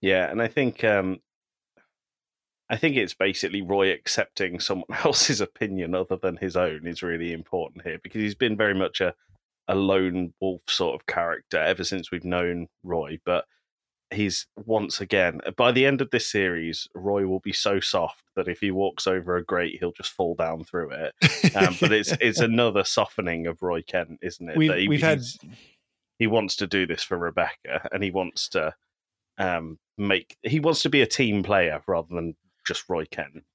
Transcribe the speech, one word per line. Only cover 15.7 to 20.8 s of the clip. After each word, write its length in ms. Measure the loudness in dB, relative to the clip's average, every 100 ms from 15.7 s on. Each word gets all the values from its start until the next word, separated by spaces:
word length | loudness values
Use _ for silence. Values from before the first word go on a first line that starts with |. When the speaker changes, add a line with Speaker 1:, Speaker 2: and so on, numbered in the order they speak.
Speaker 1:
the 140 | 6 4
end 160 | 4
of 80 | 0
this 160 | 0 0
series, 600 | 2 2 0 -4 -6 -10 -6
Roy 320 | -2 0 0
will 120 | -2
be 140 | -2
so 260 | -2 0 0
soft 440 | 0 0 -2 -4 _ -6
that 120 | -4
if 120 | -2
he 100 | -2
walks 340 | 0 -2 -2 -2
over 280 | 0 0 -2
a 60 |
grate, 340 | 0 -2 -2 -2
he'll 120 | -6
just 200 | -6 -12
fall 220 | -4 -4 -2
down 280 | -2 -4
through 260 | -6 -6